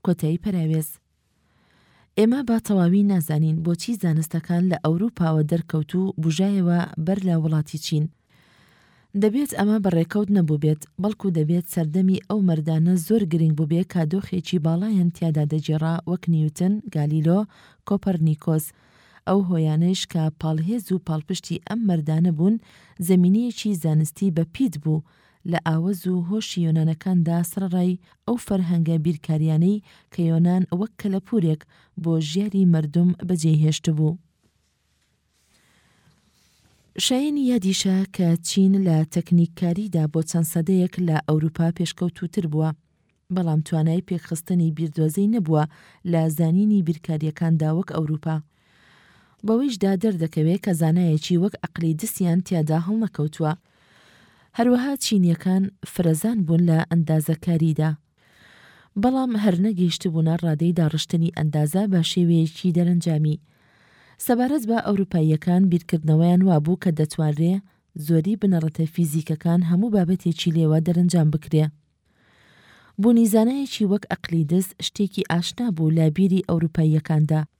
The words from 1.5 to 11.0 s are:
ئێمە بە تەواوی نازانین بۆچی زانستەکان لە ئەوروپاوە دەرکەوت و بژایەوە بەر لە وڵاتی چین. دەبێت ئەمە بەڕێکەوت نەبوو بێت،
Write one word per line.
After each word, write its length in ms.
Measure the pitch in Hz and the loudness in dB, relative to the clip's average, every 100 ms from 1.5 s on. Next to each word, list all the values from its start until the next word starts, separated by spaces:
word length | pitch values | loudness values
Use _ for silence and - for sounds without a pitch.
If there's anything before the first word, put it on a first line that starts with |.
| _ _ _ _ _ _ - | _ _ _ _ _ _ 0
ئێمە 220 | 220 262 240 | 2 2 0
بە 80 | 226 - | -2 0
تەواوی 420 | 196 175 196 202 | 2 4 4 2
نازانین 460 | 190 156 151 156 160 | 0 0 0 0 0
بۆچی 340 | 165 170 - 220 | -2 -4 -4 -4
زانستەکان 600 | 175 160 160 165 - 175 185 | 0 0 -2 -6 -2 0 0
لە 60 | 180 | 0
ئەوروپاوە 580 | 156 165 226 - 165 156 151 | 0 0 -2 0 0 2 0
دەرکەوت 400 | 170 - 156 151 180 | -2 -2 -6 -4 -4
و 20 | 190 - | -4 -2
بژایەوە 580 | 160 156 196 202 175 175 170 - | -4 0 0 0 0 0 -2 -6
بەر 140 | 160 196 190 | -4 -2 0
لە 60 | 165 | 0
وڵاتی 360 | 160 156 151 151 - | 0 -2 -4 -8 -4
چین. 200 | 151 151 _ _ _ _ _ _ _ _ _ _ 202 | -2 -2 _ _ _ _ _ _ _ _ _ _ 0
دەبێت 280 | 214 240 294 - | 0 0 -4 -2
ئەمە 200 | 202 214 | 0 2
بەڕێکەوت 440 | 190 170 165 208 202 202 | 2 0 0 -2 0 2
نەبوو 260 | 160 151 | 2 0
بێت، 180 | 151 151 - - | 0 -2 -6 -6